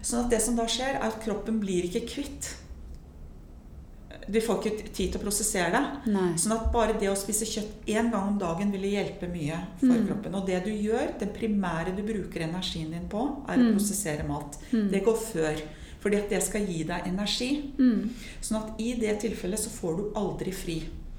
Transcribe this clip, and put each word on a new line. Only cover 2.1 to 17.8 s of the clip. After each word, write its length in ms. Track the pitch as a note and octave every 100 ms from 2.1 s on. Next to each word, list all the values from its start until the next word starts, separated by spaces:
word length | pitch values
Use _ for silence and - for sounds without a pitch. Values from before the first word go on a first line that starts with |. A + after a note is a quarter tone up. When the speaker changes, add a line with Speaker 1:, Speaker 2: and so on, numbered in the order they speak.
| - C#4+ - - - - - - - - - - - - - - - - - - - -
Speaker 1:
Du 120 | A3
får 200 | A3 A3+ A3
ikke 220 | G#3+ - -
tid 160 | F#3
til 80 | G3
å 40 |
prosessere 460 | G3+ G3 G#3+ G3 E3+
det. 380 | A3+ C#4+ - A3+
Speaker 2:
Nei. 180 | G3 F3+ E3
Speaker 1:
Sånn 160 | G#3+ A3
at 160 | -
bare 220 | A#3+ G#3+ G#3+
det 120 | G3
å 60 | G3
spise 260 | - G#3 G#3+
kjøtt 380 | A3 G#3 - - G#3+
en 100 | A#3
gang 200 | G#3 G3
om 60 | G#3
dagen 300 | F3 E3 G3+
ville 160 | G3 G3 G#3
hjelpe 320 | F3+ - -
mye 280 | F3 D3 E3 F3+ -
for 80 | B3+
Speaker 2:
Mm. 140 | A#3 G3
Speaker 1:
kroppen. 280 | - - F#3+
Og 100 | F#3+
det 160 | F3+
du 80 | G3+
gjør, 480 | G#3+ G#3 A#3+ D4+ -
den 100 | F#3+
primære 640 | - A3 G3+ F#3 D#3+ E3+ F#3+
du 60 |
bruker 400 | G#3 G#3+ E3+ F3
energien 480 | D#3+ F3+ F3+ F3 D#3
din 160 | E3+ F3+
på, 340 | G#3 C4+ - -
er 100 | F3+
å 20 |
Speaker 2:
Mm. 140 | A#3 G3
Speaker 1:
prosessere 500 | G3+ - D#3+ D3+ D3+
mat. 300 | D3 C#3+ - -
Speaker 2:
Mm. 180 | A3+ G3+
Speaker 1:
Det 120 | F#3+
går 140 | A3+ A3
før, 440 | - E3 D#3 D#3 - - - -
fordi 140 | G3+ G3+
at 120 | G3+
det 120 | F#3+
skal 180 | - G#3+ G3+
gi 180 | E3
deg 200 | D#3 F3 F#3
energi. 640 | F#3 G#3 - B3 D4 C#4
Speaker 2:
Mm. 320 | -